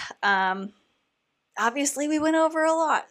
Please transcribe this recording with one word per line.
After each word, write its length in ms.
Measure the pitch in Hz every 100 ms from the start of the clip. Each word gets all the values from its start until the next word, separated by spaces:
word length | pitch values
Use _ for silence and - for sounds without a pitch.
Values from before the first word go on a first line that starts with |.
| - -
Um, 500 | 202 196 190 190 196 - _ _ _ _ _ _ _ -
obviously, 500 | 226 262 277 262 294
we 100 | 302
went 180 | 311 320
over 280 | 320 320
a 80 | 320
lot. 340 | 320 311 247 -